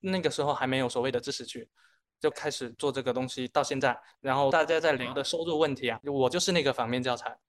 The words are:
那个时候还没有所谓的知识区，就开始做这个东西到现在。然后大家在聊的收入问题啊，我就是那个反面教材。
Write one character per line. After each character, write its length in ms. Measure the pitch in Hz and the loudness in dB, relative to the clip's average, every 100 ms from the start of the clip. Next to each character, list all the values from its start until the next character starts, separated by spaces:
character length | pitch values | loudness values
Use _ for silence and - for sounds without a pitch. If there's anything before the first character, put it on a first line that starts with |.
那 180 | 185 185 | -2 0
个 80 | 160 | 0
时 140 | 147 | 0
候 100 | 143 | 0
还 140 | 135 131 | 0 0
没 100 | 131 | 0
有 100 | 123 | 0
所 140 | 123 | 0
谓 100 | 131 | -2
的 80 | 123 | -2
知 120 | 127 | -4
识 120 | - | -8
区， 240 | 117 120 - _ _ _ _ _ | -10 -14 -16 _ _ _ _ _
就 100 | 156 | -2
开 220 | - 151 | -2 -6
始 180 | - 120 98 | -6 -8 -4
做 140 | 143 | -2
这 100 | 135 | -2
个 100 | 127 | -2
东 160 | 120 127 | -2 -4
西 200 | - 123 | -6 -2
到 160 | 151 | 0
现 180 | 139 135 | 0 0
在。 180 | 135 117 - _ | 0 0 -8 _
然 140 | 135 135 | -2 2
后 160 | 139 | 4
大 120 | 160 | 4
家 160 | 151 160 | 4 4
在 140 | 156 | 4
聊 180 | 131 123 | 2 -2
的 120 | 139 | -4
收 200 | 135 165 | -2 -2
入 140 | 165 156 | -2 2
问 160 | 156 | 2
题 160 | 131 123 | 2 -2
啊， 100 | 113 | -4
我 260 | 143 139 127 | -4 2 2
就 100 | 175 | 2
是 120 | 185 | 2
那 100 | 175 | 2
个 100 | 139 | 2
反 160 | 127 113 | 0 0
面 140 | 123 | 0
教 160 | 127 120 | 0 -2
材。 180 | 117 - | -4 -12